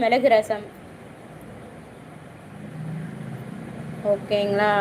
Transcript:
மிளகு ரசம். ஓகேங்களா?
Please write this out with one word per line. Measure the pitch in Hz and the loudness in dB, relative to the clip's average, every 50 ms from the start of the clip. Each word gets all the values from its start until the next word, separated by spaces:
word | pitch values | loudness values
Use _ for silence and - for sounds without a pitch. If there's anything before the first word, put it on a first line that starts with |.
| 240 | 4
மிளகு | 226 240 262 233 - 226 | 4 6 6 8 8 8
ரசம். | 214 214 - 214 208 208 - - - - - - - - - - - - - - - - - - - - - - - - - - - - - - - - - - - - - - - - - - - - - - - - - - - - - - - - - - - - - - - - - - - - 208 202 | 8 6 4 0 -4 -4 -8 -14 -16 -18 -18 -16 -16 -16 -16 -16 -16 -16 -16 -16 -16 -16 -16 -14 -14 -14 -16 -16 -16 -16 -16 -16 -16 -16 -16 -16 -16 -16 -18 -18 -18 -16 -16 -14 -14 -12 -12 -10 -8 -8 -6 -6 -6 -6 -8 -8 -10 -10 -10 -10 -10 -10 -10 -10 -10 -10 -10 -10 -10 -10 -8 -8 -2 2 2 2
ஓகேங்களா? | 196 - - 214 202 202 202 202 202 208 208 208 202 | 2 2 2 2 4 4 4 4 4 6 6 6 6